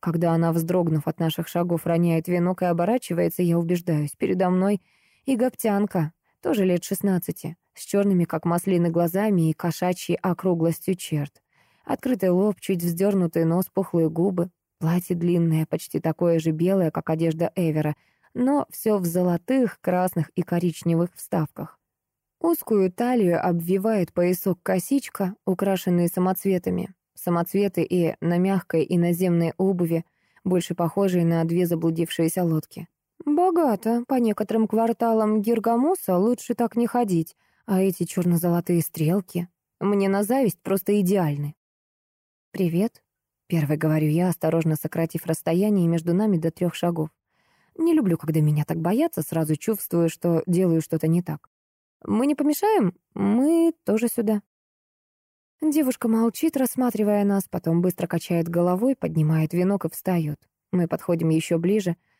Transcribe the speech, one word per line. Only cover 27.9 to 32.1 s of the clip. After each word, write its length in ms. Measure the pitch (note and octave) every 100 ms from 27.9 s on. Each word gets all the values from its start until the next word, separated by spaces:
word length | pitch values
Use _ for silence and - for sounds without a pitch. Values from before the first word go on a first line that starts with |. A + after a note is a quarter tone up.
| F3+ E3 -
на 160 | E3 F3
мягкой 500 | F#3 G3 - E3 D3+
иноземной 680 | F3 E3+ E3+ F#3 E3+ E3 -
обуви, 480 | F#3+ F3+ E3+ E3 - _ _ _
больше 300 | - F3+ -
похожей 500 | F3 E3+ - G3 F3+
на 180 | E3 E3+
две 220 | E3 E3+ F3
заблудившиеся 800 | E3+ E3 E3 D#3+